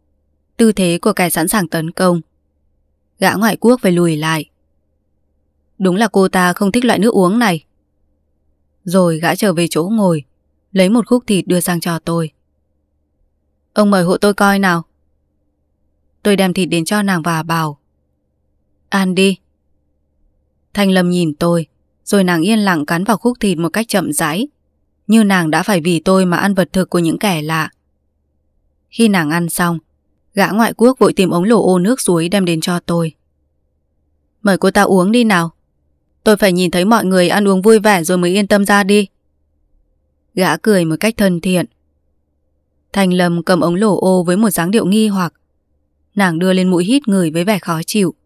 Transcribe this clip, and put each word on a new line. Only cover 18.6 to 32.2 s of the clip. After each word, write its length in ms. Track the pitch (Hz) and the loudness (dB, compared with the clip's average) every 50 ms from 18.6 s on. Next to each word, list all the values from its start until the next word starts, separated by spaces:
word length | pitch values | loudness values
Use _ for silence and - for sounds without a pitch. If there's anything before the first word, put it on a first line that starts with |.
| _ _ _ _ _ _ | _ _ _ _ _ _
"Ăn 260 | - 196 190 185 185 | -4 -2 -2 -2 0
đi." 220 | 180 190 196 190 - _ _ _ _ _ _ _ _ _ _ _ _ _ _ _ _ _ _ _ _ _ _ _ _ _ _ - | 2 2 0 0 -2 _ _ _ _ _ _ _ _ _ _ _ _ _ _ _ _ _ _ _ _ _ _ _ _ _ _ -4
Thanh 180 | 196 202 196 | -2 0 2
Lâm 180 | 190 185 180 175 | 2 2 0 0
nhìn 240 | 180 180 175 160 147 | 0 0 -2 -2 -2
tôi, 340 | - 165 170 170 170 160 - _ _ _ _ _ _ _ | -2 -2 0 0 0 -2 -6 _ _ _ _ _ _ _
rồi 200 | - - 202 190 | -2 0 0 2
nàng 180 | 180 175 165 | 2 0 0
yên 180 | 156 196 226 220 | 0 0 0 0
lặng 260 | 208 202 180 160 147 | 0 0 0 -2 -2
cắn 180 | - 170 165 185 | -4 -4 -4 -2
vào 140 | 208 226 185 | -2 -2 -2
khúc 200 | - 247 240 - | -2 -4 -4 -2
thịt 180 | - 202 180 156 | -2 -4 -2 -2
một 120 | 170 165 | -4 -4
cách 180 | - 208 226 - | -4 -4 -4 -4
chậm 240 | - 202 - - | -4 -4 -4 -4
rãi, 360 | 147 - 175 156 147 180 247 294 _ _ _ _ _ _ _ _ _ _ _ - | -4 -4 -4 -4 -4 -4 -6 -8 _ _ _ _ _ _ _ _ _ _ _ 2
như 160 | 208 226 220 | 2 4 4
nàng 280 | 202 196 185 170 156 | 4 2 0 0 0
đã 120 | 151 160 180 | 0 -2 0
phải 180 | - 208 175 | 0 -2 -2
vì 180 | 151 180 175 160 | 0 0 -2 0
tôi 260 | - 190 190 190 190 | 0 2 2 2 2
mà 120 | 180 175 160 | 2 0 0
ăn 160 | - 196 202 | 0 0 0
vật 160 | 185 180 - - | 0 -2 -2 -2
thực 160 | 190 185 - | -2 -2 -2
của 100 | - 180 | -2 -2
những 180 | 175 160 156 175 | 0 -2 -2 -2
kẻ 240 | - 208 180 156 | -2 -4 -4 -4
lạ. 280 | 151 151 160 160 156 - - _ _ _ _ _ _ _ _ _ _ _ _ _ _ _ _ _ _ _ _ _ _ _ | -6 -6 -6 -6 -6 -8 -10 _ _ _ _ _ _ _ _ _ _ _ _ _ _ _ _ _ _ _ _ _ _ _
Khi 180 | - - 226 220 | -2 0 0 2
nàng 220 | 202 185 165 147 | 2 0 -2 -2
ăn 200 | 156 175 175 165 | -2 -4 -4 -4
xong, 300 | - - 180 175 170 160 - _ _ _ _ _ _ _ _ _ _ | -4 -4 -2 -2 -4 -6 -10 _ _ _ _ _ _ _ _ _ _
gã 160 | 214 196 - | -2 -2 0
ngoại 240 | - 214 233 208 - | 0 0 0 0 0
quốc 260 | - 220 247 262 - | 2 2 2 4 4
vội 140 | 214 185 - | 2 2 2
tìm 160 | - 190 170 | 2 0 0
ống 140 | 160 175 175 | 0 0 2
lồ 200 | 214 240 208 156 | 2 2 2 2
ô 160 | 170 185 180 | 2 2 2
nước 220 | 175 202 262 254 | 2 0 -2 -2
suối 280 | - - 180 165 | -2 0 0 0